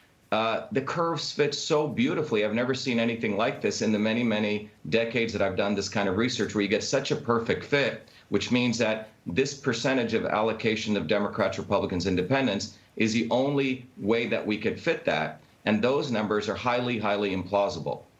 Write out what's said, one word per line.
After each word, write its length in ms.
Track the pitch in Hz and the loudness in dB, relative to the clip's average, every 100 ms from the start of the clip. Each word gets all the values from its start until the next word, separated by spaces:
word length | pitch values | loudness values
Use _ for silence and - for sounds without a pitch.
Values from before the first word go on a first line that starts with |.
| _ _ _ | _ _ _
uh, 360 | 107 113 107 - | 0 0 -2 -2
the 100 | 135 | -4
curves 500 | 135 165 170 156 - | -2 0 0 -2 -2
fit 220 | - 147 | 0 0
so 340 | - - 151 151 | 0 0 0 2
beautifully. 580 | 107 131 175 127 110 104 | 0 0 0 0 0 2
I've 80 | |
never 200 | 113 127 | 0 0
seen 260 | 131 135 117 | -2 0 0
anything 360 | 117 113 113 98 | 0 0 -2 0
like 260 | 123 143 | 0 0
this 200 | 104 - | -2 0
in 100 | 110 | 0
the 80 | 104 | 2
many, 240 | 110 113 | 2 0
many 460 | 120 107 107 104 - - - | 0 0 0 -2 -6 -14 -2
decades 440 | 113 117 123 113 | 0 2 0 0
that 80 | 101 | 0
I've 160 | 98 90 | 0 2
done 180 | 104 101 | 0 0
this 140 | 101 | -2
kind 180 | 107 98 | 0 0
of 80 | 92 | 2
research, 400 | 127 - 95 107 | 0 0 0 0
where 60 | |
you 80 | 101 | 2
get 140 | 104 | 0
such 280 | - 135 135 | 0 -2 0
a 60 | 139 | -2
perfect 480 | - 113 113 - - | 0 0 0 -4 0
fit, 420 | 143 120 - - - - | 0 2 -2 -12 -20 -2
which 200 | 101 - | -2 2
means 280 | 123 123 113 | 2 2 2
that 320 | 110 107 - - - | 0 0 -6 -12 -2
this 280 | 87 131 | 0 0
percentage 600 | - 135 123 139 135 110 | -2 -4 0 0 0 2
of 120 | 104 85 | 0 0
allocation 720 | 104 110 110 113 110 107 101 | 0 0 0 0 0 0 -2
of 120 | 82 | 0
Democrats, 500 | 104 101 - 95 - | 0 0 0 -2 -2
Republicans, 500 | - 98 95 90 95 | -2 0 0 -2 0
Independents 680 | 92 90 135 127 101 - - - - | 0 2 2 2 0 -4 -12 -12 -2
is 160 | 110 | 0
the 160 | 113 117 | 2 2
only 560 | 123 139 139 135 127 - - | 2 2 0 0 -4 -10 -4
way 300 | 101 117 117 | 0 0 0
that 180 | 110 - | -2 0
we 120 | 104 | -2
could 220 | 110 - | -2 -2
fit 240 | 170 160 - | -2 0 0
that. 360 | 78 78 - - _ - | 0 -2 -6 -20 _ 0
And 160 | 107 | 2
those 300 | 120 139 139 | 2 2 0
numbers 360 | 110 104 104 104 | -2 0 0 0
are 80 | 90 | -2
highly, 420 | 123 123 123 117 | 0 0 0 -2
highly 380 | 101 101 101 92 | 0 0 0 -2
implausible, 680 | 90 101 98 85 71 - - | 0 2 2 -2 -6 -8 -10